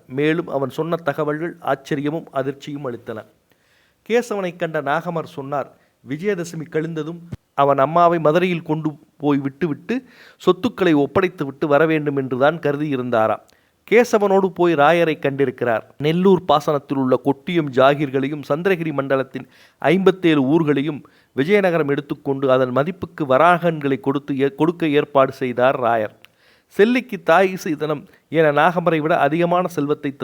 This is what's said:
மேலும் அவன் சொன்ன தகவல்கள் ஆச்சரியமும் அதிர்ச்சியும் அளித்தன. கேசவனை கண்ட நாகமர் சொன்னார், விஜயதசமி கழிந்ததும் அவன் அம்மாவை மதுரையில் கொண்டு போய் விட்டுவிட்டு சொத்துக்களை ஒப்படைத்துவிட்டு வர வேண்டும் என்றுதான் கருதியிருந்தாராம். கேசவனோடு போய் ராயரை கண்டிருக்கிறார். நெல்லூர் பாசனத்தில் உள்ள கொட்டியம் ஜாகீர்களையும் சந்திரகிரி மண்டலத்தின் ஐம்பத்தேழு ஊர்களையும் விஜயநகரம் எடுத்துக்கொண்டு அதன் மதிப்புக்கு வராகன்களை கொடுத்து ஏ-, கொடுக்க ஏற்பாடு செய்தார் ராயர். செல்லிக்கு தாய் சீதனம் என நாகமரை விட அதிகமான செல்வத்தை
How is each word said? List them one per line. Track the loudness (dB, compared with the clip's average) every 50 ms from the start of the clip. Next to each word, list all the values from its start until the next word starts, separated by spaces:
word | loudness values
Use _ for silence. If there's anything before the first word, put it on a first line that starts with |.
| _
மேலும் | -10 -4 -2 0 0 0 -2 -4
அவன் | -4 -4 -4 -4 -4
சொன்ன | -4 -6 -4 -4 -4
தகவல்கள் | -4 -4 -6 -4 -4 -4 -4 -4 -6 -6 -10 -10 -8
ஆச்சரியமும் | -4 -4 -4 -4 -4 -6 -6 -4 -4 -4 -4 -6 -8 -8
அதிர்ச்சியும் | -8 -6 -6 -6 -8 -10 -14 -14 -12 -10 -10
அளித்தன. | -10 -10 -10 -12 -12 -14 -14 -14 -18 _ _ _ _ _ _ _ _ _ _ _ _ _ _ _ -2
கேசவனை | -2 -2 -2 -2 -6 -6 -6 -6 -6
கண்ட | -6 -6 -4 -4 -4
நாகமர் | -2 -2 -2 -2 -2 -4 -6 -6 -8
சொன்னார், | -8 -12 -14 -10 -8 -6 -6 -6 -8 -14 _ _ _ _ _ _ -12
விஜயதசமி | -10 -6 -4 -4 -4 -4 -6 -8 -10 -12 -12 -6
கழிந்ததும் | -6 -6 -4 -4 -6 -8 -8 -8 -12 -14 -14 -16 -18 -18 _ _ _
அவன் | 0 2 2 4 2
அம்மாவை | 2 2 4 4 4 4 4 4
மதுரையில் | 2 2 2 2 0 0 -2 -4
கொண்டு | -4 -4 -6 -4 -4 -6 -8 -8 _ _ _
போய் | _ -2 0 0 0
விட்டுவிட்டு | -2 -4 -6 _ -4 -4 -4 -8 -6 -6 -6 -6 -8 -12 _ -20 -20 -20 _
சொத்துக்களை | _ 0 0 0 2 -2 -4 -2 0 2 2 4
ஒப்படைத்துவிட்டு | 4 2 2 0 0 0 0 -2 -6 -8 -8 -6 -6 0
வர | 2 4 4 4
வேண்டும் | 4 2 0 -2 -2 -2
என்றுதான் | -4 -4 -4 0 2 2 2 2 0
கருதியிருந்தாராம். | -2 -4 -2 -2 -4 -4 -4 -4 -2 0 0 2 2 2 0 -4 -6 _ _ _ _ _ _ _ _ 2
கேசவனோடு | 4 4 4 4 2 0 2 2 2 2 2 0
போய் | 0 0 2 2 4
ராயரை | 4 4 4 4 4 2 0 -2 -2
கண்டிருக்கிறார். | -4 -4 0 0 -2 -2 -2 -2 -2 -2 -2 -2 -4 _ _ _
நெல்லூர் | -2 -2 0 2 4 4 4 4 4 2
பாசனத்தில் | 0 2 2 0 -2 -2 -4 -4 -2
உள்ள | -2 2 2 0
கொட்டியம் | 2 2 -2 -2 -2 _ -4 -2 -2 -2 0
ஜாகீர்களையும் | 2 4 4 4 4 2 -2 -2 -2 -4 -4 -4 -6 -8 -4 -4
சந்திரகிரி | -4 -2 0 0 0 0 -2 -4
மண்டலத்தின் | -4 -4 -2 0 -2 -2 -2 -4 -8 -12 -14 -14 _ _ -20 _ _ _
ஐம்பத்தேழு | 0 2 2 4 4 4 2 4 2 2 4 4
ஊர்களையும் | 4 4 2 2 2 2 0 0 -2 -4 -8 -10 -14 _ _ _ _ _
விஜயநகரம் | _ -4 -2 0 0 0 0 0 0 0 0 -2
எடுத்துக்கொண்டு | -2 -4 -4 -8 -12 -8 _ -6 -4 -2 0 2
அதன் | 2 2 2 0
மதிப்புக்கு | 0 -2 -2 -2 -6 -8 -12 -12 -8 -8 -2
வராகன்களை | 0 2 4 4 4 4 2 0 -2 -2 -2 -2 -2 -4 -2
கொடுத்து | -2 -4 -4 -4 -4 -6 -2 -2
ஏ-, | -2 -2 0
கொடுக்க | 0 0 0 0 -2 -2 0
ஏற்பாடு | 2 0 0 2 2 2 2 2
செய்தார் | 0 -6 -6 -4 0 2 2 2 2
ராயர். | 0 0 0 0 0 -2 -4 -8 _ -20 _ _ _ _ _ _ _ _ _ _ 2
செல்லிக்கு | 2 4 2 0 -2 -4 -10 -4
தாய் | 0 4 4 4 4 2 0
சீதனம் | -4 -6 -6 -4 -4 -4 -4 -4 -6 -8 -14 _ _ _ _
என | 0 2 2 2
நாகமரை | 4 4 2 2 2 0 0 0 0 0
விட | 0 0 0 2
அதிகமான | 2 0 0 0 0 0 0 0 -2
செல்வத்தை | -2 -4 -4 -4 -4 -4 -4 -4 -8 -8 -6